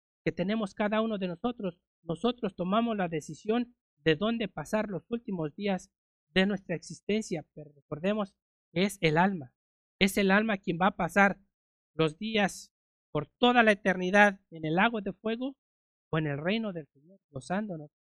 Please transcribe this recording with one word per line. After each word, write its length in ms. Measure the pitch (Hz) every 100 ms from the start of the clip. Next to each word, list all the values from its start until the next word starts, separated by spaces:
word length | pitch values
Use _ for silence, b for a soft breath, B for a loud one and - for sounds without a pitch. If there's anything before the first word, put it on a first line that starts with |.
| _ _
que 80 | 165
tenemos 420 | - 180 220 196
cada 280 | - 208 214
uno 160 | 226 208
de 100 | 185
nosotros, 500 | 170 240 240 190 - _ _
nosotros 540 | - 160 233 240 190 -
tomamos 400 | 180 214 233 208
la 140 | 175
decisión 680 | 160 - 156 208 233 240 _ _ _ 156
de 100 | 156
dónde 320 | 208 233 208
pasar 400 | - 151 214 208
los 160 | 180 -
últimos 440 | 233 233 180 151
días 380 | - 202 185 - _ _ _ _
de 120 | 185 196
nuestra 320 | 196 - 156
existencia. 680 | - 165 - 214 - 165 -
Pero 200 | - 147
recordemos 600 | 143 - 147 185 214 196 _ _ _ _
que 120 | 165
es 140 | 196 -
el 160 | 160 151
alma, 360 | 196 185 135 _ _ _ _ -
es 180 | 196 208
el 140 | 196
alma 280 | 196 220 202
quien 200 | - 170
va 60 | 190
a 80 | -
pasar 420 | 170 202 196 - _ _ _ _ _
los 240 | 151 160 156
días 540 | 214 220 190 - - _ _ _ _
por 160 | 151 147
toda 360 | - 247 240
la 100 | 220
eternidad 680 | 202 196 185 180 202 208 196 _
en 140 | 165
el 120 | 156 165
lago 260 | 226 226
de 100 | 202
fuego 460 | - 220 226 262 - _ _ _ _ _
o 60 | 160
en 100 | 151
el 100 | 143
reino 340 | 165 226 220
del 160 | 170 143
Señor, 320 | 139 156 196 _
gozándonos 600 | 139 - 185 214 165 151 _